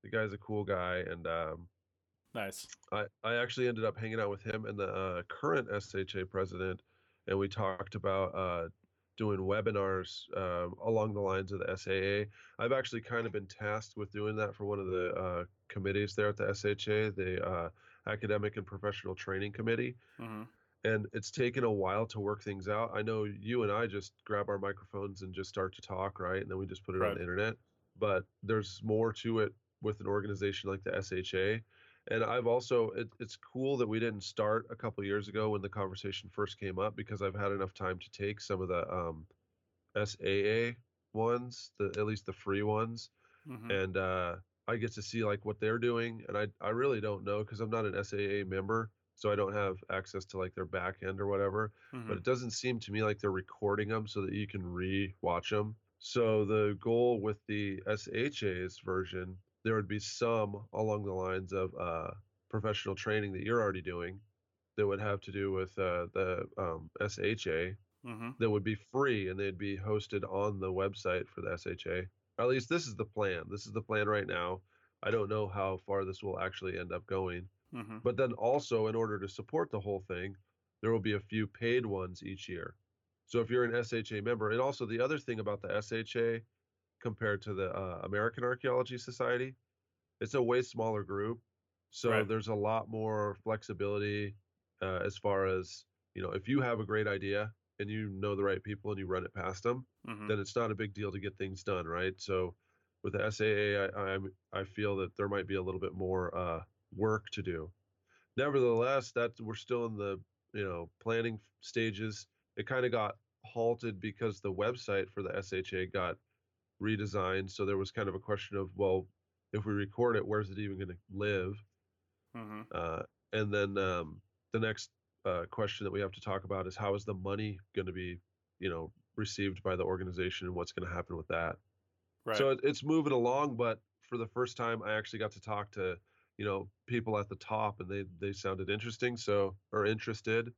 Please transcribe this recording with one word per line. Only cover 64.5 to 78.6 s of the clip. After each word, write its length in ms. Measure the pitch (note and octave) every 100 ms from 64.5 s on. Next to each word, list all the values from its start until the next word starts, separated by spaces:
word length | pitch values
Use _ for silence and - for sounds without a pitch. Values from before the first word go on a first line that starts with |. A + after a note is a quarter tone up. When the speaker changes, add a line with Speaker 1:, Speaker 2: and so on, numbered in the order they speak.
| _ _ -
Speaker 1:
that 100 | G#2
would 140 | G2
have 180 | G#2 G2+
to 120 | -
do 180 | G2 G2
with, 260 | F#2+ F#2 -
uh, 300 | F#2 F2 F2
the, 340 | F#2+ F#2 F2+ - -
um, 320 | F2+ D#2+ D#2 -
S 180 | G#2 F#2+
H 280 | F#2+ A2+ F#2
A 280 | D#2+ F2+ G#2+ _ _ B2
Speaker 2:
Mm-hmm. 240 | A2 A#2 C#3
Speaker 1:
that 120 | A#2
would 120 | G#2
be 120 | G2 G#2+ -
free, 380 | C3 C#3 A2 F#2+
and 100 | F#2+
they'd 180 | G2 F2+
be 200 | G2+ G2
hosted 460 | G2+ G#2+ - G2+ F#2+
on 280 | F#2+ G#2 G2
the 120 | F#2+
website 560 | F#2 G2 G2 F#2 F2+ -
for 140 | -
the 100 | -
S 120 | F2 F2+
H 220 | F2 E2+
A. 200 | F2+ F#2 _ _ -
At 100 | A#2+
least 220 | C3 B2
this 160 | E3+ D3
is 100 | G2+
the 80 |
plan. 420 | G#2+ G#2+ G2+ F2 -
This 160 | G2+ -
is 80 |
the 80 | D#2+
plan 260 | - G#2+ G#2
right 200 | G#2 F#2+
now. 340 | F2+ F2 F#2 _ _ _ _
I 80 | -
don't 180 | A2 G2+
know 200 | G#2+ G2+
how 300 | G2 F#2+ F#2 -
far 180 | G2 F#2+
this 160 | F#2
will 180 | G2+ F2+
actually 380 | F#2 - F#2+ F2+
end 140 | F2+
up 100 | F2+ -
going. 420 | F#2+ F#2 F2 F#2 _ _
Speaker 2:
Mm-hmm. 240 | B2 G#2+ A2
Speaker 1:
But 120 | A#2+ A#2+
then 180 | C3
also, 520 | A#2 A2+ C#3+